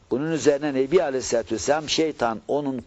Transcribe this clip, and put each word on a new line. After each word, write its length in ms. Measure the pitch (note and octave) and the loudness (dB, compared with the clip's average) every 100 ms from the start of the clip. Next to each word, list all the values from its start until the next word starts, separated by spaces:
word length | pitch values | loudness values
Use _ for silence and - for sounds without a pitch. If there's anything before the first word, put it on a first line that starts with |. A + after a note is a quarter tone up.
| - | -4
Bunun 220 | A#2+ D#3 | -2 -2
üzerine 420 | D#3+ C#3 C#3+ D3 | 2 2 2 0
Nebi 280 | C3+ C3+ F3+ | 0 2 2
Aleyhisselatü 520 | D3+ C3 G#2+ A#2 G#2+ | 2 -2 -2 -2 -2
Vesselam, 340 | A2 B2+ D3+ D3 | -4 0 0 0
"Şeytan 520 | - D#3+ - A#2 A2 - | 0 0 0 -2 -2 -4
onun 360 | C#3 C#3+ B2+ | -4 -4 -6